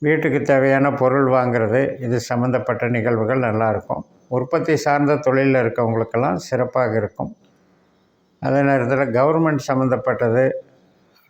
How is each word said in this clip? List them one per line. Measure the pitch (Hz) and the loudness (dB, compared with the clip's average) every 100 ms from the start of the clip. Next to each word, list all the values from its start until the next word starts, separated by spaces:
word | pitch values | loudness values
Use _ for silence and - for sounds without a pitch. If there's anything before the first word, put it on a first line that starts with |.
வீட்டுக்கு | 147 156 156 143 | 0 0 0 -2
தேவையான | 143 135 135 135 139 | 2 2 4 4 2
பொருள் | 123 127 135 131 | 2 2 2 2
வாங்குறது, | 127 123 117 110 123 139 - | 2 2 0 0 0 0 -4
இது | 120 120 | -4 -4
சம்மந்தப்பட்ட | - 120 127 127 - 110 120 | -2 -2 0 -2 -2 -4 -2
நிகழ்வுகள் | 120 113 117 110 131 | -2 0 0 0 0
நல்லாயிருக்கும். | 120 107 113 98 - - - _ - | 0 0 0 -2 -4 -10 -10 _ -6
உற்பத்தி | 127 131 165 156 147 | -6 -2 -2 0 0
சார்ந்த | 147 143 147 147 | 0 0 2 0
தொழில்ல | 131 135 135 131 | 0 2 2 2
இருக்கவங்களுக்கெல்லாம் | 117 120 117 113 113 117 139 180 | 0 0 -2 0 -2 -2 -2 -2
சிறப்பாக | - 127 123 131 120 110 | -4 -4 -2 -2 0 -2
இருக்கும். | 104 - - - _ _ _ _ _ _ _ _ _ - | -4 -6 -12 -12 _ _ _ _ _ _ _ _ _ -8
அதே | 135 135 | -2 0
நேரத்துல | 139 135 139 135 135 | 2 2 0 0 0
கவர்மெண்ட் | 117 143 160 160 147 139 | 2 2 2 0 0 -2
சம்மந்தப்பட்டது, | 131 131 123 127 113 120 120 131 - - _ _ _ _ _ _ | 0 0 0 -2 -2 0 2 0 -2 -12 _ _ _ _ _ _